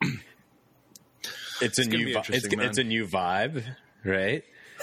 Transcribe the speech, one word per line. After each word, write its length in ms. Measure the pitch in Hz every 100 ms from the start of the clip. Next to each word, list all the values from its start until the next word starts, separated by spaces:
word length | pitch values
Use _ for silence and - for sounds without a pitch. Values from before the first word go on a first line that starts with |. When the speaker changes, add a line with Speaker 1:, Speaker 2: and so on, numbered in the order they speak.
| 139 127 - - _ _ _ _ _ - - _ - - - -
Speaker 1:
It's 160 | 117 127
a 20 |
Speaker 2:
It's 60 | 120
gonna 100 | 117
Speaker 1:
new 80 | 117
Speaker 2:
be 80 |
Speaker 1:
vi-, 60 | 113
it's, 80 | -
Speaker 2:
interesting, 300 | 123 107 110
Speaker 1:
it's 160 | 104 107
Speaker 2:
man. 80 | 117
Speaker 1:
a 40 |
new 180 | 113 101
vibe, 560 | 92 87 95 123 147 113 127 - _
right? 400 | 98 95 98 156 - - - -